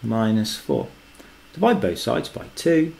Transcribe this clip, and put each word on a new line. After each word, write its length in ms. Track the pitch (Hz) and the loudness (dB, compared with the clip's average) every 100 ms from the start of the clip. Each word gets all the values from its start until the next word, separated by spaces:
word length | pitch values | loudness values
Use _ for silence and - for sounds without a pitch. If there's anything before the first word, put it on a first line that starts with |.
minus 540 | 117 113 110 110 107 - | -2 0 2 2 0 -6
four. 300 | - 67 - - - - - - - | -2 -2 -2 -12 -20 -20 -20 -20 -20
Divide 260 | - 220 226 | 0 2 2
both 200 | 110 85 | 0 -2
sides 280 | - 120 - | -2 -2 -2
by 200 | - - - | -10 -14 -4
two 400 | 165 165 160 | 2 2 2